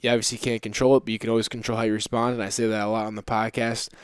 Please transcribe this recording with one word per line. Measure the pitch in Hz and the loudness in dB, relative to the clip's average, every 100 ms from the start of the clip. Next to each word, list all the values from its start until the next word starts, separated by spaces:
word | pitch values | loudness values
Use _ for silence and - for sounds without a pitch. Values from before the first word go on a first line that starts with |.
you | 120 | 0
obviously | 120 107 120 | 2 0 -4
can't | 131 113 | -2 -2
control | 110 - 131 135 | -4 2 6 6
it, | |
but | 117 | 4
you | 110 | -2
can | 113 | 0
always | 117 110 | 0 0
control | 120 113 113 | -4 -4 0
how | |
you | 113 | 2
respond. | 107 - 117 120 | 0 0 0 0
And | 123 | 0
I | 98 | -4
say | - 113 | 0 0
that | 107 104 | 0 0
a | |
lot | 113 107 | -2 -2
on | 107 | -6
the | |
podcast. | - 113 110 127 117 113 - - | -4 -2 0 -2 -2 -4 -8 -12